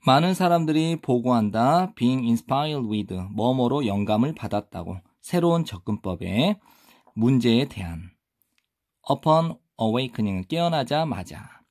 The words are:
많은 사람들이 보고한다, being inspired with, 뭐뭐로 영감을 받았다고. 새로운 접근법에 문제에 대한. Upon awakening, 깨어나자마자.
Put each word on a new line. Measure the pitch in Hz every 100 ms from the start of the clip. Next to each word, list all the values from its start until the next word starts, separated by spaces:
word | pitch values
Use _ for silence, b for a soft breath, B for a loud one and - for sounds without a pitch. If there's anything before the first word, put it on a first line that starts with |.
| -
많은 | 135 170
사람들이 | 185 185 170 160 156 160 165
보고한다, | - 123 120 123 104 107 123 165 185
being | - 120 131 117
inspired | 117 - 131 151 147 117
with, | 107 98 92 92
뭐뭐로 | 104 113 131 120 139 127
영감을 | 98 104 107 127
받았다고. | 156 107 104 - 90 87 92 _ _
새로운 | - 175 170 170
접근법에 | 165 95 - 104 95 87 87 98 160 208 b b b b b
문제에 | - 117 135 120 117
대한. | 139 - 90 82 90 _ _ _ _ _ _ _ _ _ -
Upon | - - 156 165 - _ _
awakening, | 113 117 131 - 107 95 92
깨어나자마자. | 165 170 160 123 147 160 98 92 76 - - _